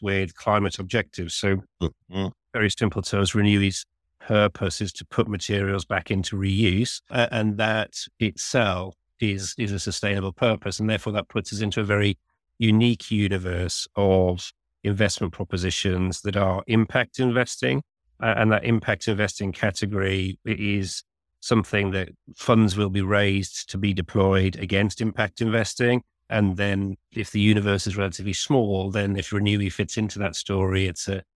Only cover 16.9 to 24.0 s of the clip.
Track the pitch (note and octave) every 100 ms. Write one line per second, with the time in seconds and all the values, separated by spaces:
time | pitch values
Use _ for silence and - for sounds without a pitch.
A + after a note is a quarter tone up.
16.9 | C3 A2+ - B2+ A#2+ A#2+ - B2+ C#3 -
17.9 | _ _ - A2+ A2 A2 G#2+ A#2+ A2+ -
18.9 | G2+ - G#2 G#2 - G2 - G#2+ - G2+
19.9 | G2+ F#2+ F#2+ F#2+ - A2 G2 G2+ G2+ F#2+
20.9 | - - _ _ _ - A2+ - G#2 G2
21.9 | F#2+ F2+ - - - - A2+ G#2+ G2 G2+
22.9 | G2 F#2+ G2+ G2+ G2 F#2 - - G2 G2+
23.9 | F#2+